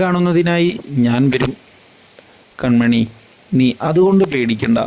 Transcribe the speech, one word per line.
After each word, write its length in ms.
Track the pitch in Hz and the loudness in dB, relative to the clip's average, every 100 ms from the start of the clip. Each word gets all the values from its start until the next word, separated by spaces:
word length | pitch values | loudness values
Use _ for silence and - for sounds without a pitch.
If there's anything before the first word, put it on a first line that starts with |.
കാണുന്നതിനായി 680 | 185 180 180 170 170 170 175 220 - 139 120 | 0 0 0 0 0 0 -2 -4 -6 -2 0
ഞാൻ 160 | 120 139 | 2 0
വരും 180 | 127 123 - - - - - _ - - - _ - | 0 -4 -6 -20 -20 -20 -20 _ -20 -20 -20 _ -6
കൺമണി, 420 | 127 120 117 117 113 - - _ _ | 0 2 2 0 -2 -8 -20 _ _
നീ 160 | 131 127 - 156 | 0 0 0 -2
അതുകൊണ്ട് 360 | 160 190 190 185 | 2 4 2 0
പേടിക്കണ്ട. 480 | 143 120 110 123 117 | -2 -2 -2 0 -2